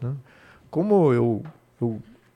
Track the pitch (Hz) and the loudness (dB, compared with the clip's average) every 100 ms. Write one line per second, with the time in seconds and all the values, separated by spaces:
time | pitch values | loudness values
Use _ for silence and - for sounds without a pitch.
0 | 123 139 - _ - - _ 147 202 202 | -8 -8 -12 _ -20 -20 _ -4 2 4
1 | 156 120 117 110 156 - _ - 120 110 | 4 4 2 -2 -6 -18 _ -6 -6 -6
2 | - - _ | -12 -20 _